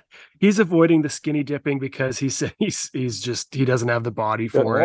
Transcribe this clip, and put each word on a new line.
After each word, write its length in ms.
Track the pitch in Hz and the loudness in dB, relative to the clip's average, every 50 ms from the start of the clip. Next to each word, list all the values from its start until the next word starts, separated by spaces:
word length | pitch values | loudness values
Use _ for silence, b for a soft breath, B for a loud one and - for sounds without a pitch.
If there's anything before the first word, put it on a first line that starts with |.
| _ b b b b b b _ | _ b b b b b b _
he's 200 | 190 202 208 196 | 2 4 4 4
avoiding 440 | 220 165 180 165 165 165 170 160 147 | 2 4 4 6 6 6 6 4 2
the 60 | 143 | 0
skinny 340 | - - - 156 151 147 143 | -4 -6 -4 -4 -2 -2 -2
dipping 360 | 127 143 139 - 147 139 139 | -2 -6 -4 -4 -4 -4 -4
because 400 | 135 131 - - 135 131 123 - | -4 -6 -4 -4 -4 -4 -2 -2
he 100 | 135 135 | -4 -4
said 260 | - - 147 - - | -2 -2 -4 -6 -4
<laughs> 40 | - | -4
he's, 320 | 214 196 - - - - - | -4 -2 -2 -4 -6 -8 -6
he's 280 | 143 127 123 113 98 | -6 -4 -4 -6 -6
just, 340 | 95 123 117 - - - - | -6 -6 -6 -6 -8 -6 -4
he 100 | 135 135 | -2 0
doesn't 240 | 127 127 123 113 120 | 2 2 2 0 0
have 160 | 117 117 113 | 0 0 -2
the 60 | 120 | -4
body 380 | 107 - 110 107 110 110 113 113 | -4 -2 -2 -2 -2 -2 -2 0
for 300 | - 135 127 110 113 113 170 | 0 0 2 2 2 2 4